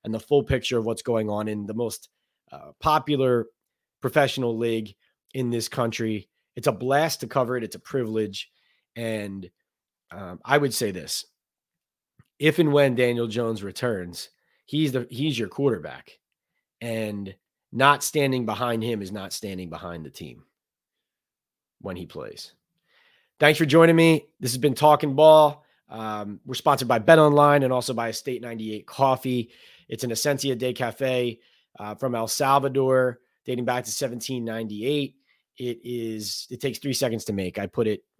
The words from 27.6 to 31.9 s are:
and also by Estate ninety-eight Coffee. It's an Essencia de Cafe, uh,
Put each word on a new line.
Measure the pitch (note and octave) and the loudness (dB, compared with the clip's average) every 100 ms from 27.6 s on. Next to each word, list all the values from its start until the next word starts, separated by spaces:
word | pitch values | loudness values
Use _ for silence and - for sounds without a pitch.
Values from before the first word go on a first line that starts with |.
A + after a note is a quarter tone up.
and | C3 | 2
also | B2+ A#2+ | 0 -2
by | A#2 A#2 | -4 -6
Estate | G#2+ - B2 | -6 -8 -8
ninety-eight | A#2+ A2+ A2 G#2+ - | -10 -10 -8 -10 -12
Coffee. | - C3+ C3+ C3+ B2 A2+ _ - - - | 0 2 2 -2 -4 -6 _ -20 -20 -16
It's | - | -8
an | B2+ | -6
Essencia | A2+ D3 C#3 C#3 A#2+ | -2 -2 -2 -4 -4
de | B2+ | -4
Cafe, | A#2+ A#2+ - C3+ B2+ A#2+ A2+ _ _ _ - | -4 -6 -4 -2 -2 -2 -6 _ _ _ -16
uh, | G#2 | -14